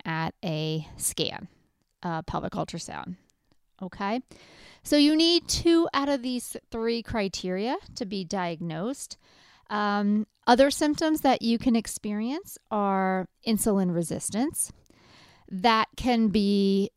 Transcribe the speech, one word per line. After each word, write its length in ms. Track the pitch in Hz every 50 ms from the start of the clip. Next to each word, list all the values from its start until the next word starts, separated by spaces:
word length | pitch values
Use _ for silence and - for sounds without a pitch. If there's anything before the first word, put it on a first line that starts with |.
| -
at 280 | 170 160 160 160 170 - _ -
a 420 | 175 156 156 156 156 156 160 151 - -
scan, 500 | - - - - - 156 - - - - - _ _ _ _ _ _ _ _ _ _ -
a 180 | 175 165 160 160
pelvic 300 | - - 156 147 175 -
ultrasound. 600 | - 160 - - 170 - - 78 71 - - 180 - _ _ _ _ _ _ _ _ _ _ _ _
Okay? 400 | 190 180 - - 202 196 226 254 - _ - - - - - - - - - _ _
So 120 | - 294
you 200 | 294 285 294 311
need 320 | 311 330 330 349 330 -
two 400 | - - - - 339 339 330 339 - -
out 160 | 277 277 285
of 120 | 285 262
these 340 | 233 254 247 240 - - - - - _
three 320 | - 226 226 233 233 233 220
criteria 720 | - - 226 202 190 - - - 180 185 190 208 247 294 403 - - -
to 100 | - 240
be 180 | 185 214 190 180
diagnosed. 920 | 160 208 196 180 170 170 156 170 170 156 160 185 240 277 - - - - _ _ _ _ _ _ - _ _ _ -
Um, 560 | 214 208 208 202 202 208 208 202 208 214 214 - _ _ _
other 240 | - 247 226 269 285
symptoms 500 | 277 - 311 294 302 - 330 311 311 302
that 200 | - 269 247 -
you 160 | - 226 233
can 180 | 226 - 262 226
experience 840 | 233 214 - - - - 208 208 208 220 240 285 349 403 - - - _ _
are 560 | 220 208 202 196 196 190 190 190 185 185 185 - _ _ _
insulin 480 | 226 220 196 - 220 202 196 190 180 170
resistance. 800 | 170 170 - - - - - - - 180 - 370 - - - - - _ _ _ _ _ - - - - - _ _ _ -
That 400 | - 185 185 233 226 226 - - _
can 340 | - - 254 240 226 226 214
be 600 | 175 214 202 202 202 202 196 196 196 196 196 - -